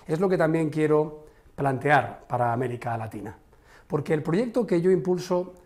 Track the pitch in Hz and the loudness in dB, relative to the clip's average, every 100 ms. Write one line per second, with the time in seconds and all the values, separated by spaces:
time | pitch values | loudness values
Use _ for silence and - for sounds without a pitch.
0 | - 160 190 180 160 165 156 147 156 151 | -6 -2 0 2 2 2 0 0 2 2
1 | 156 - - - - - 143 131 139 147 | 2 -4 -20 -20 -16 -4 -2 0 4 4
2 | 110 - - 123 120 117 127 120 131 117 | 2 -6 -6 -2 0 0 -2 -4 -6 -6
3 | 110 107 98 92 _ - _ - - 151 | -8 -10 -12 -14 _ -20 _ -20 -6 -4
4 | 143 156 143 170 247 233 202 175 175 185 | 0 -2 0 0 0 -2 0 2 4 2
5 | 180 180 180 180 180 - | 2 -2 0 -2 -2 -10